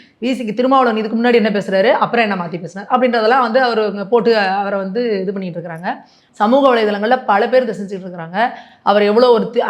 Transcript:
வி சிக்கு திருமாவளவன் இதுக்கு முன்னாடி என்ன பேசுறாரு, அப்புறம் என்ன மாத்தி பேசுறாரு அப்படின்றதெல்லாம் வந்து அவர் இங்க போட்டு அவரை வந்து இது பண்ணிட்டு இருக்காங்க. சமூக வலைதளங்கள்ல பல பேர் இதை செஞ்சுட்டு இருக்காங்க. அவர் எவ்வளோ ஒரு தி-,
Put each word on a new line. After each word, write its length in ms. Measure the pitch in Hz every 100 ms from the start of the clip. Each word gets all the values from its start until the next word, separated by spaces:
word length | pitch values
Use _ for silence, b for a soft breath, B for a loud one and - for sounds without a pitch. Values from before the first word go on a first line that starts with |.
| B _
வி 40 |
சிக்கு 300 | 240 247 220
திருமாவளவன் 500 | 226 254 269 247 220
இதுக்கு 140 | 202 220
முன்னாடி 160 | 240
என்ன 160 | 240 214
பேசுறாரு, 400 | 202 190 190 220
அப்புறம் 400 | - 190 226 220
என்ன 140 | 190
மாத்தி 100 | 175
பேசுறாரு 320 | 170 165 190 208
அப்படின்றதெல்லாம் 500 | 240 247 233 214 262
வந்து 220 | 240 240
அவர் 280 | 247 220 208
இங்க 160 | 202 196
போட்டு 320 | 233 220 220
அவரை 400 | 190 196 202 202
வந்து 420 | 190 208 240 196
இது 120 | 185
பண்ணிட்டு 260 | 196 185 170
இருக்காங்க. 480 | 170 160 185 269 b b b
சமூக 440 | - 214 269 277
வலைதளங்கள்ல 500 | 233 208 202 214 254
பல 240 | 233 202 233
பேர் 140 | 254
இதை 120 | 240
செஞ்சுட்டு 260 | 175 196 196
இருக்காங்க. 580 | 185 175 165 185 247 B B B
அவர் 200 | 196 208
எவ்வளோ 280 | 208 214 247
ஒரு 200 | 226 185
தி-, 120 | 233